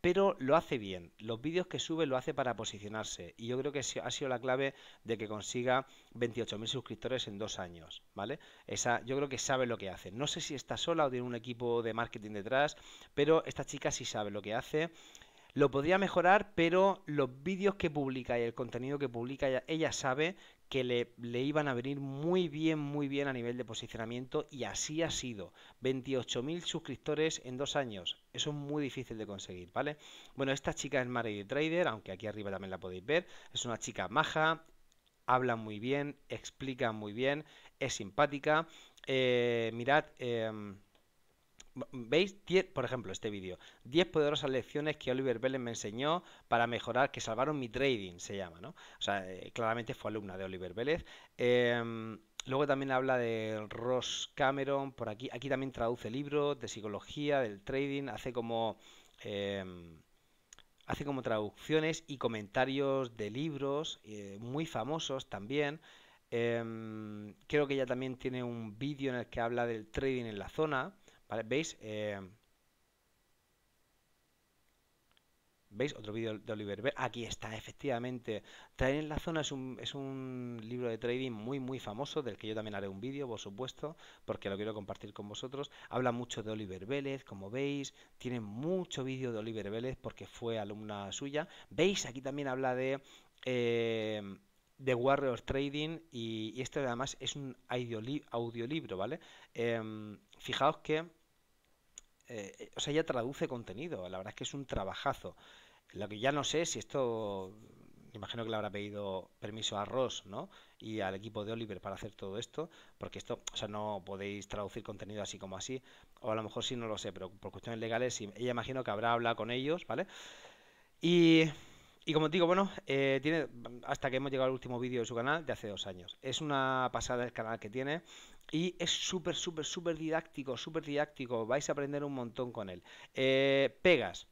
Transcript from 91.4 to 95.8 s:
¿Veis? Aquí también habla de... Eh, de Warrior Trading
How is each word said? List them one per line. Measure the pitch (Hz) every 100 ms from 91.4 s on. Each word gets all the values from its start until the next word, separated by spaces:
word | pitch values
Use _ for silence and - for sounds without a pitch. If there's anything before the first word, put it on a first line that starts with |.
| 170 - -
¿Veis? | 98 180 196 123
Aquí | 123
también | 131 143 139
habla | 127 131 127
de... | 131 135 - - _ _ -
Eh, | 127 120 117 117 113 107 107 98 95 _ _ _ -
de | 131
Warrior | 123 131 139 135 117
Trading | - 135 143 143